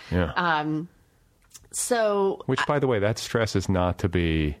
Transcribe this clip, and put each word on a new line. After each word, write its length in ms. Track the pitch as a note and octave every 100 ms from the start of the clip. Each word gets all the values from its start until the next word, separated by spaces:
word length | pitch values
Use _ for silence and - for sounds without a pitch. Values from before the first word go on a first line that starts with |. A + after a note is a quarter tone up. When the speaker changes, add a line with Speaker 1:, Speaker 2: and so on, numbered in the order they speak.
| -
Speaker 1:
Yeah. 220 | F2+ E2+
Speaker 2:
Um, 540 | - F3 D#3 D3+ D#3 E3+ _ _ _ _ _ _ - -
so 720 | - - A#3+ G#3+ G3+ G3 - -
Speaker 1:
Which, 140 | C3
Speaker 2:
I 40 |
Speaker 1:
by 140 | D3 D3
the 80 | C3+
way, 120 | A2+
that 180 | G#2 A2+
stress 360 | - A#2+ A2
is 140 | G2 F#2
not 300 | F#2+ F2+ F2+
to 100 | F#2+
be, 480 | F2+ E2+ D#2+ D2+ C#2+